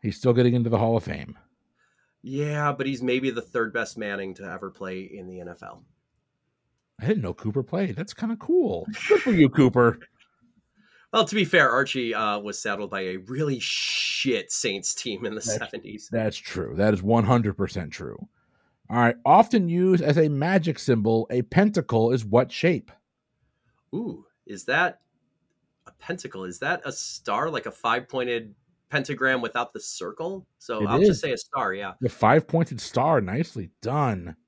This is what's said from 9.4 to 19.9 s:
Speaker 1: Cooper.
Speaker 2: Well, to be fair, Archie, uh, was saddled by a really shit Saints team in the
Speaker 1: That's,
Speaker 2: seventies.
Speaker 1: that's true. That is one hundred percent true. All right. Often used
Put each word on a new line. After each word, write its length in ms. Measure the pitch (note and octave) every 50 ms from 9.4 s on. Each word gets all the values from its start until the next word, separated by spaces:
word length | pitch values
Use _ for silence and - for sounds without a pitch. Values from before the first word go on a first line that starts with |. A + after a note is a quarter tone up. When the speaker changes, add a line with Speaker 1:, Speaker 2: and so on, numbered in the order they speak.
| D3+ C3+
Speaker 1:
Cooper. 500 | - - C#3 B2 - B2 A#2+ A#2 A#2 - - - _ _ _ _ _ _ _ _ _ _ _ _ _ _ _ _ _ _ _ _ -
Speaker 2:
Well, 100 | A3+ A3
to 100 | - -
be 100 | G#3+ F#3+
fair, 260 | D3+ - F3+ C#3+ C3
Archie, 440 | A#2 B2+ C#3 - - C3+ B2 A#2 A2+
uh, 240 | G#2+ A2+ G#2+ G#2 G#2
was 180 | G2+ G#2 G2+ -
saddled 320 | - A2+ G2+ G2+ G#2 F#2+
by 120 | F#2 G2 F#2+
a 140 | F#2 F#2
really 420 | F#2+ F#2 G2 B2+ C3+ D#3 D3 C3+ A#2+
shit 920 | - - - - - - - - - - - - - C3+ B2 G#2 F#2+ - -
Saints 420 | - - A#2+ G2 G2 F#2+ - -
team 300 | - - B2 G#2 F#2 A2+
in 80 | G#2+ G#2
the 60 | G#2+
Speaker 1:
That's, 140 | - A2+ G#2+
Speaker 2:
seventies. 520 | A2 G#2+ G#2 - - - G2+ G#2 G#2+ - - -
Speaker 1:
that's 240 | A#2 A2 G#2+ G#2
true. 380 | - - - - F#2 E2+ G#1+ A#1+
That 160 | E2 G2 G#2+ G#2+
is 100 | F#2+ F2+
one 220 | G2+ A2+ A#2 A2
hundred 300 | F#2+ B2+ A#2+ A2+ G#2+ F#2+
percent 340 | - G2 F#2 - F#2+ F2 D2
true. 380 | - - - B1+ G#1 - - - _ _ _ _ _ _ _ _ _ _ _ _
All 80 | - A#2+
right. 180 | A#2+ A#2 A#2+ - _
Often 440 | C3+ D3+ F#3+ A3+ A3 - A#3 F#3 E3+
used 340 | E3 F3 F3+ F#3+